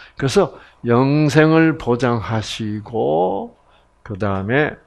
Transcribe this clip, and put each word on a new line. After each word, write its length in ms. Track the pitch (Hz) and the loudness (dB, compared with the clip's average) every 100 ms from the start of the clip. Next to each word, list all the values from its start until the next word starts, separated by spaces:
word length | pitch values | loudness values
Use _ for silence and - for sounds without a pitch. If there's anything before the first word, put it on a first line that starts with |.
| - - | -20 -6
그래서 420 | 139 202 185 - - _ 120 | 0 2 2 -2 -20 _ 0
영생을 920 | 120 135 147 151 151 156 160 160 160 | 2 2 2 4 4 6 6 4 0
보장하시고, 1800 | - 120 127 117 95 110 101 - 110 107 107 113 135 156 185 - 240 - _ _ _ _ | -2 0 0 -2 -2 -4 -6 -8 -8 -8 -8 -4 -2 0 -2 -4 -8 -16 _ _ _ _
그 160 | - 98 | -14 -6
다음에 540 | 104 98 98 135 151 - | -4 -4 -2 0 0 -4